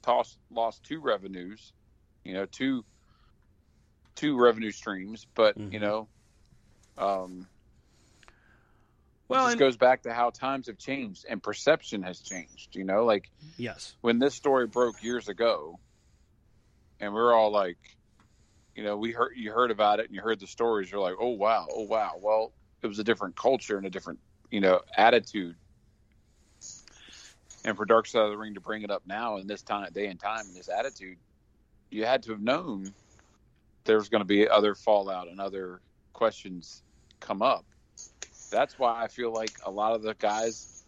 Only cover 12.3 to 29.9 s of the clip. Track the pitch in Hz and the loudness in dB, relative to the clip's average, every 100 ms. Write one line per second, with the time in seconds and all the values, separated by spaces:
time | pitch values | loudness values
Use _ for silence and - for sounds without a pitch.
12.3 | 92 82 - - 92 95 98 117 104 - | -14 -16 -20 -16 -8 0 2 4 2 0
13.3 | _ 151 - 120 92 - - 120 117 139 | _ -20 -12 -12 -12 -18 -4 0 2 2
14.3 | - 147 135 117 120 120 107 110 123 104 | 0 2 2 2 0 0 -2 -6 -6 -6
15.3 | 95 117 92 76 87 _ _ _ _ _ | 0 0 0 -4 -16 _ _ _ _ _
16.3 | _ _ _ _ _ _ - 104 104 120 | _ _ _ _ _ _ -12 -6 0 4
17.3 | 113 107 104 95 82 - _ _ _ _ | 6 6 2 0 -4 -18 _ _ _ _
18.3 | _ _ _ _ - 104 104 113 117 117 | _ _ _ _ -8 -6 -4 -4 -2 -2
19.3 | 123 107 110 123 104 104 104 113 98 107 | -4 -4 0 0 2 2 2 -2 -6 -4
20.3 | 107 98 - 117 107 92 101 92 95 120 | -4 -6 -2 0 0 -2 -4 -4 -2 -4
21.3 | 110 104 110 80 113 104 110 98 82 104 | 0 2 2 -2 -6 -2 -2 -2 -2 0
22.3 | 110 113 - _ _ 113 104 107 107 98 | 2 0 -8 _ _ -6 -2 0 0 -4
23.3 | - 120 131 - 101 95 95 92 - _ | -2 0 0 0 -4 -4 -10 -12 -14 _
24.3 | _ _ 104 95 92 - - 110 120 - | _ _ 0 4 4 2 4 6 6 2
25.3 | 107 87 85 _ _ _ _ _ _ _ | -6 -8 -12 _ _ _ _ _ _ _
26.3 | _ _ _ - - - - - - - | _ _ _ -20 -20 -20 -20 -20 -20 -20
27.3 | - - - - 98 107 113 - 120 107 | -20 -20 -10 -8 -2 4 4 4 2 0
28.3 | 104 107 98 90 107 104 98 90 104 117 | 0 -10 -12 -10 -8 -6 -6 -6 -6 -4
29.3 | 101 98 101 - 104 92 | -6 -8 -10 -6 -6 -6